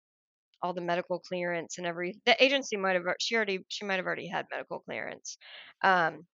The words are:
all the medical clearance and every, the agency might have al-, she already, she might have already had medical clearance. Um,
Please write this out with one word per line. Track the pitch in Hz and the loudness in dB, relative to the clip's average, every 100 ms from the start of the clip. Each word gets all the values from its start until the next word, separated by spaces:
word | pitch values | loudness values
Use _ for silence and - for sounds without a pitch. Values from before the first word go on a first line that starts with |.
| _ _ _ _ _ _ | _ _ _ _ _ _
all | 175 | -6
the | 180 | -2
medical | 175 175 180 175 | 0 0 0 -6
clearance | - 180 175 170 160 - | -4 -4 -2 -2 -4 -6
and | 175 | -4
every, | 170 180 208 - | -4 -4 0 2
the | - | 6
agency | 262 277 262 208 | 6 4 0 -2
might | 190 185 | 2 2
have | 175 | 0
al-, | - | -2
she | - 233 | 0 0
already, | 208 190 - | 0 -2 -6
she | - 202 | -8 -2
might | 185 | -2
have | 175 | -2
already | 170 170 | -4 -4
had | 165 - | -6 -4
medical | 135 - 151 | -8 -8 -10
clearance. | - 117 - - - - - - - - | -8 -8 -8 -10 -12 -14 -16 -18 -20 0
Um, | 190 180 165 156 175 _ | 4 6 4 0 -12 _